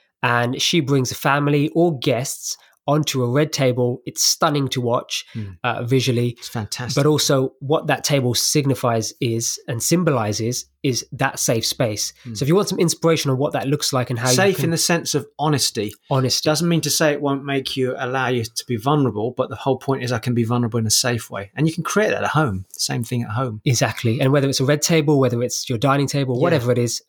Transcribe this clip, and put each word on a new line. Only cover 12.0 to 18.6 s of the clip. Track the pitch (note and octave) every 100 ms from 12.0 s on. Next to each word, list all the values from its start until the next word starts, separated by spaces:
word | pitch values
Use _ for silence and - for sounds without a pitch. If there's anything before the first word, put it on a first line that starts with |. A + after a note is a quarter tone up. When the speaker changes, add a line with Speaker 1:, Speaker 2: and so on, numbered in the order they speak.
| - - B2
Speaker 2:
Mm. | G#2+
Speaker 1:
So |
if | C3
you | F3+
want | G3+
some | F#3+
inspiration | E3+ - E3 D#3+ C#3+
on | C3
what | C#3+
that | C#3 C3
looks | D3 -
like | C3+ A#2+
and | A#2+
how | B2+
Speaker 2:
Safe | B2+ G3
Speaker 1:
you | F#3
can | C3+
Speaker 2:
in |
the | -
sense | - E3+ -
of | D3 - -
honesty. | D3 C#3+ - - G#2 - -
Speaker 1:
Honesty. | C3+ B2+ - D3+
Speaker 2:
Doesn't | D3+ E3+
mean | E3+
to | D3
say | - D#3+
it | C#3+
won't | C#3+ C#3 C#3+
make | C#3 C3+ -
you, | B2+ C3
allow | B2+ C3 B2
you | B2+
to | A2+ -